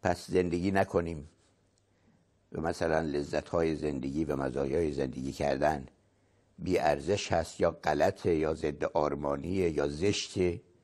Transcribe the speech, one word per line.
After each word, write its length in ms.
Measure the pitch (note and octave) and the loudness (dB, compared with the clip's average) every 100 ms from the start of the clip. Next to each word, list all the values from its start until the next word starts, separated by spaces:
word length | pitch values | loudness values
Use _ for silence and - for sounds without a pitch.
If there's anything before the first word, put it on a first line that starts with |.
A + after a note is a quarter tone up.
پس 280 | F#2 F2 - | 0 0 0
زندگی 400 | F#2 F2+ E2+ F#2 | 2 2 0 2
نکنیم 580 | G2 F#2+ G2 E2+ D#2+ D2 _ _ _ _ _ _ _ _ _ _ _ _ | 2 2 2 0 -8 -12 _ _ _ _ _ _ _ _ _ _ _ _
و 80 | - | -6
مثلاً 400 | E2 E2+ E2+ D#2+ | -4 -2 0 2
لذت‌های 760 | D#2+ C#2+ C#2+ D2+ - E2+ E2 D2+ | 0 -2 -2 -4 -2 0 2 0
زندگی 480 | D2+ C#2 C#2 C#2+ | -2 -4 -4 -2
و 120 | D#2 C#2 | -2 -2
مزایای 560 | C2+ B1+ C#2 D2+ D#2+ | -2 -2 -2 0 0
زندگی 400 | C#2 C2+ B1+ C2+ | -2 -4 -4 -8
کردن 540 | C#2 C#2+ C2+ D2 D2+ C2 _ _ _ _ _ _ - | -2 -2 2 2 0 -6 _ _ _ _ _ _ -10
بی 200 | E2+ F2+ | 0 2
ارزش 540 | D#2 D2 D2+ G2+ - | 4 2 0 -2 2
هست 280 | F2 D#2+ - | 0 0 0
یا 100 | F2 | 0
غلطه 640 | D#2+ - D2 E2 - G2 | 2 0 4 2 2 0
یا 200 | D#2+ D#2 | 2 2
ضد 300 | D#2 D#2 D2 | 0 -2 -2
آرمانیه 880 | C#2+ E2 D2 C#2+ D2 C#2+ D#2 F#2+ F2 | -2 2 0 0 -2 -4 -2 0 0
یا 180 | D2 D2 | 2 -2
زشته؟ 720 | D2 G2 G2+ - G2 F2+ F2 - _ | 0 0 0 -4 0 0 0 -10 _